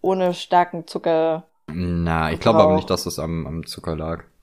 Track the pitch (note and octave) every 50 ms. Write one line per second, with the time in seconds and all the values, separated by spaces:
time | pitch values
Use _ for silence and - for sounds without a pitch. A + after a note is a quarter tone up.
0 | - F#3+ F#3+ F#3+ F#3 F3+ F3 - - - F#3 F3 F3 F3 - E3+ E3 - - F3
1 | - E3+ E3 D#3+ D#3+ D#3+ D#3+ E3 - _ _ _ _ - D#2 F2 F2+ F2 F2 E2+
2 | E2+ E2 E2 E2 D#2+ D#2 D#2+ D#2+ - A#2 A2 - - D#3 D#3 D#3 - - F#2+ F2
3 | - F2 - - D#2+ D#2+ E2 E2 D2 C2+ D#2 E2 D#2 - - - - F2 D#2+ D#2
4 | D#2 D#2+ E2+ E2 - _ _ _